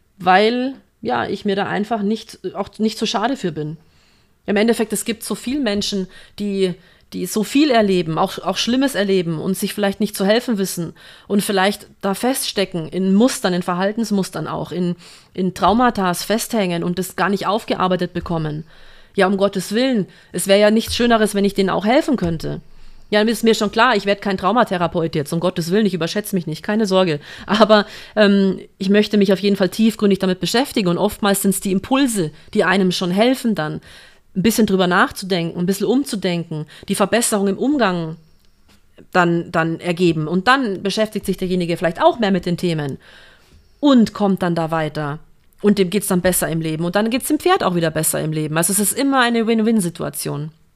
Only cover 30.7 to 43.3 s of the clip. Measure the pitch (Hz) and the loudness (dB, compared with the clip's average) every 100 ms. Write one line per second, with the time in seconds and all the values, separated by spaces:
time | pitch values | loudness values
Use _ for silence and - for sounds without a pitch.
30.7 | 262 180 170 202 - 202 196 196 - 202 | 0 0 0 -2 0 0 0 0 -2 -2
31.7 | 190 - 262 277 208 156 - - 214 185 | -2 0 0 0 0 -4 -6 -6 -2 2
32.7 | 190 185 170 180 190 240 262 240 180 151 | 2 2 0 0 2 2 2 0 -2 -4
33.7 | 156 - - - - _ 190 208 240 214 | -6 -12 -20 -20 -20 _ 0 2 2 2
34.7 | 185 180 180 254 - 185 180 165 170 180 | 2 2 2 2 -2 -4 -2 -2 -4 -4
35.7 | 196 180 254 277 202 185 170 170 151 156 | -2 0 0 0 -4 -2 -2 -4 -8 -10
36.7 | - - 196 196 226 233 208 196 - 247 | -10 -4 -2 2 2 0 0 0 0 0
37.7 | 294 202 180 160 170 _ _ _ _ _ | 2 0 0 -6 -10 _ _ _ _ _
38.7 | _ _ - - 185 175 170 175 170 160 | _ _ -20 -2 2 2 2 -2 -2 -2
39.7 | 165 175 175 175 156 151 185 247 277 233 | -2 -4 2 2 2 0 0 2 2 0
40.7 | 185 196 220 214 202 202 185 185 180 170 | -4 -4 -2 -2 -4 -6 -4 -2 -2 -2
41.7 | 165 165 175 330 311 202 185 180 175 175 | -2 -2 2 2 2 0 0 -2 -2 -2
42.7 | 156 143 - - - - | -2 -4 -8 -14 -20 -20